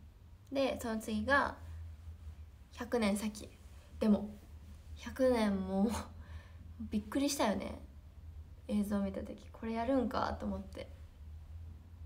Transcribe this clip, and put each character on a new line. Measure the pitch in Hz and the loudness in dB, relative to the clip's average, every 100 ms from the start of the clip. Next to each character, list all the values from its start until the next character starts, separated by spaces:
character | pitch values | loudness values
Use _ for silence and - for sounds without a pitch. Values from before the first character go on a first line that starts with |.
| - - - - - | -16 -20 -20 -18 -6
で、 | 277 269 - | 0 0 0
そ | 240 | -2
の | 220 | -2
次 | 220 214 | -2 0
が、 | 220 277 - - - - - - - - - - - - - | 4 4 4 -2 -10 -10 -10 -12 -12 -12 -12 -14 -14 -18 -16
百 | - 240 240 | -8 0 4
年 | 208 202 | 4 4
先。 | 214 - - - - - - - | 0 -4 -10 -14 -18 -18 -12 2
で | 220 | 6
も、 | 202 - - - - - - - | 6 6 -8 -14 -16 -16 -16 -12
百 | - 247 220 254 | -10 -6 6 8
年 | 240 208 190 | 8 6 4
も、 | 185 196 226 - - - - - | 2 4 4 4 -4 -10 -12 -12
<laughs> | - - - - 220 | -14 -16 -14 -10 -2
び | 214 | -2
っ | |
く | - 285 | 0 2
り | 285 | 2
し | 277 | 4
た | 233 | 2
よ | 190 | 2
ね。 | - - - - - - - - - - - | -2 -8 -12 -16 -18 -16 -14 -14 -14 -12 -2
映 | 208 | 0
像 | 202 202 | 2 2
見 | 196 | 0
た | 196 | -2
時、 | - - - | -6 -10 -14
「こ | - 226 | -8 -4
れ | |
や | 226 | 0
る | 233 269 | 4 4
ん | 220 | 4
か」 | 208 - 214 | 2 0 0
と | 208 | -2
思 | 196 | -4
っ | |
て。 | 202 - - - - - - - - - - - - - | -4 -10 -10 -12 -16 -16 -14 -14 -12 -12 -12 -14 -16 -16